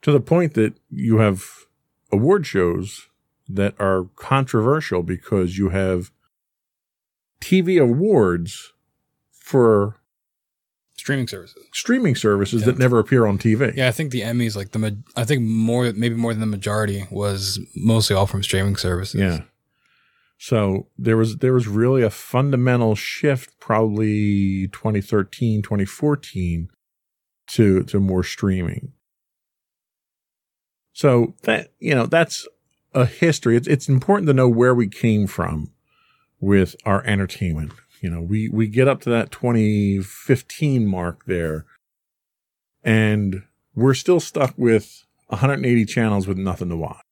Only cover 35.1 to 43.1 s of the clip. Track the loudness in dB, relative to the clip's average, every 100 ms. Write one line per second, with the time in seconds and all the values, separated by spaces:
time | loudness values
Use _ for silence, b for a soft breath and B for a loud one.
35.1 | 0 0 -2 -4 -4 -8 _ _ _ _
36.1 | _ _ _ 2 4 2 -2 -2 -2 0
37.1 | -2 -2 -4 -4 -4 -6 -12 _ _ -8
38.1 | -8 -4 -4 -2 -2 -2 2 2 0 -2
39.1 | -2 -2 -6 -2 0 2 2 0 -2 -4
40.1 | -14 0 0 0 -6 -2 0 0 -2 -4
41.1 | -8 -6 -4 -2 -6 -10 b _ _ _
42.1 | _ _ _ _ _ _ _ 0 2 2